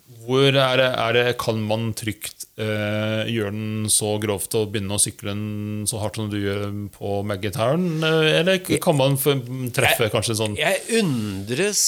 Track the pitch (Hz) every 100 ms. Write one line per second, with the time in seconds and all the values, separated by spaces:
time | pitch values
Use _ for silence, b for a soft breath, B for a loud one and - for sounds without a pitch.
0 | - 117 113 131 139 135 131 127 131 120
1 | 113 120 123 120 - 110 107 110 113 107
2 | 113 101 - - - - 107 107 104 107
3 | 107 110 110 117 101 107 110 110 107 -
4 | 107 104 104 98 - 117 104 107 98 104
5 | - - 101 101 107 104 104 107 104 110
6 | 104 - 107 104 98 101 101 101 101 -
7 | 104 101 101 101 104 98 113 160 185 156
8 | 160 160 156 156 170 190 180 208 - 147
9 | 131 139 151 135 120 131 127 123 135 156
10 | 110 117 107 107 110 104 156 196 - 226
11 | 196 123 107 95 98 123 202 196